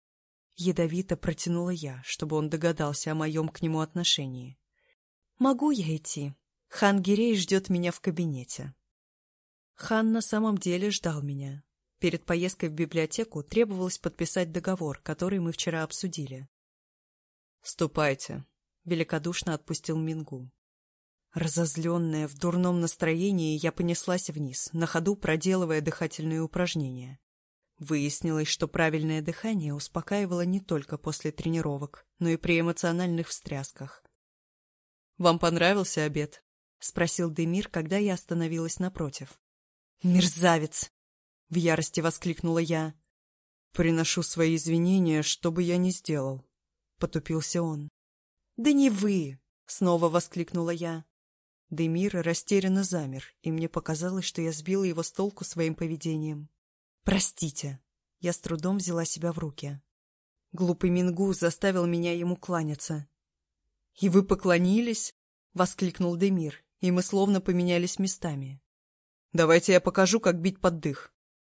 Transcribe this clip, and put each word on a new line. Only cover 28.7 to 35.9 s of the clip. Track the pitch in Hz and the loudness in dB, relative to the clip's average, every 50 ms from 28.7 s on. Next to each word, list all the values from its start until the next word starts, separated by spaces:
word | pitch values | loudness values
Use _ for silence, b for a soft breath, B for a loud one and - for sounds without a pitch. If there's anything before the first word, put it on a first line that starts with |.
| - - 165 160 151 160 151 156 156 156 | 0 2 2 2 2 0 0 0 -2 -2
дыхание | 151 160 165 - - 226 220 196 156 147 143 | -4 -4 -6 -6 -4 -4 -2 -2 -2 -4 -4
успокаивало | 147 - - - 165 160 - 202 202 202 185 180 175 175 | -6 -6 -6 -6 -8 -4 -2 -2 -2 0 0 -2 -2 0
не | 180 185 196 | 0 0 -2
только | 190 - 175 147 139 - 151 143 | -2 -2 -2 -4 -2 -6 -10 -8
после | - 156 151 - - 156 151 | -6 -6 -4 -4 -4 -6 -6
тренировок, | - - 165 165 165 160 151 143 139 143 143 - - _ _ _ _ | -4 -4 -2 -2 0 -2 -2 -4 -6 -8 -12 -14 -20 _ _ _ _
но | 175 170 | 0 0
и | 165 165 | 0 0
при | - 160 170 165 | 2 2 2 4
эмоциональных | 165 170 170 - - 170 170 170 180 180 170 165 165 - | 4 2 0 0 0 0 0 0 0 0 0 -2 -2 -4
встрясках. | - - - - 147 139 135 - - - 135 135 - - _ _ _ _ _ _ _ _ _ _ _ _ _ _ _ _ _ _ _ _ _ _ _ - | -6 -8 -6 -8 -8 -6 -6 -6 -8 -10 -14 -16 -16 -20 _ _ _ _ _ _ _ _ _ _ _ _ _ _ _ _ _ _ _ _ _ _ _ 2
«Вам | 175 175 165 170 | 4 4 4 6
понравился | - 170 165 170 165 180 202 208 185 - | 4 2 4 4 4 4 4 2 0 0